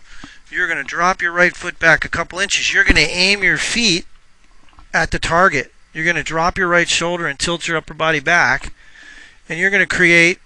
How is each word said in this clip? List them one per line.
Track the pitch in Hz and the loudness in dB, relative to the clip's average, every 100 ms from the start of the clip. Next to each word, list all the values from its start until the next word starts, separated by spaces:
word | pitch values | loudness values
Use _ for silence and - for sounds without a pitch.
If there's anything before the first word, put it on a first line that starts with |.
| - - - - - | -18 -18 -16 -20 -10
you're | 156 175 | -6 -4
gonna | 156 | -4
drop | 131 151 180 190 | -6 -2 0 0
your | 180 | -2
right | 170 175 - | 2 0 0
foot | 175 - | -10 0
back | 165 151 | 4 4
a | - | 2
couple | 175 165 175 | -6 -6 -4
inches. | 196 - - | -2 -2 0
You're | 180 | 0
gonna | 190 175 | 2 2
aim | 147 180 190 202 | 2 0 0 2
your | 185 147 | 0 0
feet | - 226 226 170 - - _ _ _ - - - - | -2 0 0 0 -4 -20 _ _ _ -20 -20 -20 -6
at | 180 160 | -4 -2
the | 170 | -4
target. | - 165 190 143 - _ _ | 0 2 2 2 -6 _ _
You're | 160 165 | -6 -2
gonna | 165 | -2
drop | 135 160 175 196 | -4 -2 -2 0
your | 180 | 0
right | 175 165 | 2 2
shoulder | - 170 175 160 | 0 -2 -4 -6
and | 139 | -6
tilt | - 170 - | -4 -4 -4
your | 160 | -6
upper | - | -6
body | 156 160 156 | -4 0 0
back. | 139 170 127 139 - - - - - - - - - | 2 2 2 0 -4 -16 -20 -20 -20 -20 -20 -20 -12
And | 160 | -4
you're | 190 | 0
gonna | 196 | 0
create | 170 - 175 170 170 190 | 0 2 4 6 4 0